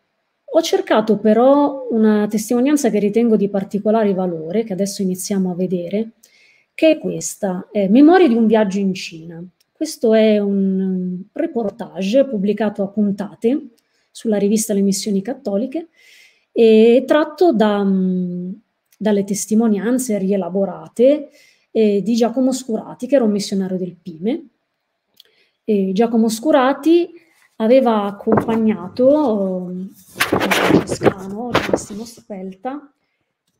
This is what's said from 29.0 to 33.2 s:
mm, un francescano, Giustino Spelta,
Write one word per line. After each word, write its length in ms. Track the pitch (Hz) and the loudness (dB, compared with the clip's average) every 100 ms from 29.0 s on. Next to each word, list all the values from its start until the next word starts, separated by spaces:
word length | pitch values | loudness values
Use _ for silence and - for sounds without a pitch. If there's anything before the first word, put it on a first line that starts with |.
| 254 302 285 214 190 185 180 | 4 4 2 0 -2 -4 -6
mm, 80 | 180 | -10
un 120 | 190 | -12
francescano, 1600 | - - - - - 196 190 - - - - - 190 190 202 240 | -16 -16 -8 -4 -2 -2 0 2 2 0 -2 -2 -2 -6 -10 -4
Giustino 520 | - - - - 202 | -4 -2 -4 -6 -14
Spelta, 880 | 233 - - 196 185 185 254 285 285 _ _ _ | -14 -18 -16 -14 -14 -12 -12 -12 -14 _ _ _